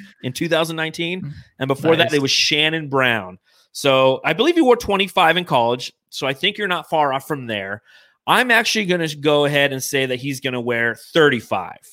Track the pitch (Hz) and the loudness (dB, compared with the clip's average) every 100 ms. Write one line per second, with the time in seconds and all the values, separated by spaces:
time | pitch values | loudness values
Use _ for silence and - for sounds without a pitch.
0 | - _ 131 - 165 160 165 160 160 160 | -14 _ -8 -4 -2 0 -2 -4 -6 -6
1 | 170 185 143 147 - - 135 135 151 165 | -6 -6 -10 -14 -16 -6 -4 0 2 2
2 | 170 147 131 - - 151 156 160 147 135 | 2 2 2 0 0 2 2 0 -2 0
3 | 127 113 92 90 _ _ _ - 139 131 | 2 0 -4 -14 _ _ _ -2 2 4
4 | 131 131 143 165 294 339 254 233 - 196 | 4 2 0 0 2 4 4 4 2 -2
5 | 196 190 165 175 170 135 117 127 - - | 0 2 2 2 0 0 0 -2 -6 -16
6 | _ - 135 135 196 208 202 175 - 160 | _ -8 -6 -2 -4 -2 -4 -4 -2 0
7 | 143 135 - 147 120 104 95 104 _ - | 0 -2 -6 -8 -6 -6 -6 -10 _ -20
8 | _ _ - 202 254 226 233 220 185 180 | _ _ 0 2 4 2 2 -2 0 0
9 | 160 147 151 147 143 143 143 131 - 139 | -2 -2 2 2 2 2 0 -2 -4 -2
10 | 131 123 139 131 135 123 120 117 117 110 | -2 -4 -6 -6 -6 -4 -2 -2 -2 -4
11 | - 175 147 123 - 101 85 - - | -2 2 4 2 -4 -6 -6 -14 -20